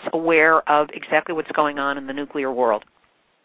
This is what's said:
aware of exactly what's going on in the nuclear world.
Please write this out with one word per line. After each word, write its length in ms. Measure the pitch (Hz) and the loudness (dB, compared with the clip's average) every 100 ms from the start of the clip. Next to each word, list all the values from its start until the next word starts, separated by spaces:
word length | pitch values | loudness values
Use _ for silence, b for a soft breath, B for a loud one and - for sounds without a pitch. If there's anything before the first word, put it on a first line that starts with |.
| - | 2
aware 560 | 165 165 160 160 160 - | -4 2 4 6 4 4
of 220 | 151 151 | 2 0
exactly 440 | - - 156 - 160 | -6 -2 -2 -2 -6
what's 160 | 151 | -4
going 260 | - 151 143 | -2 -2 -2
on 220 | 139 139 | -4 -4
in 80 | 135 | -8
the 60 | |
nuclear 380 | 139 143 147 135 | -8 -8 -6 -4
world. 320 | 123 120 107 - _ _ _ _ _ | 0 0 0 -4 _ _ _ _ _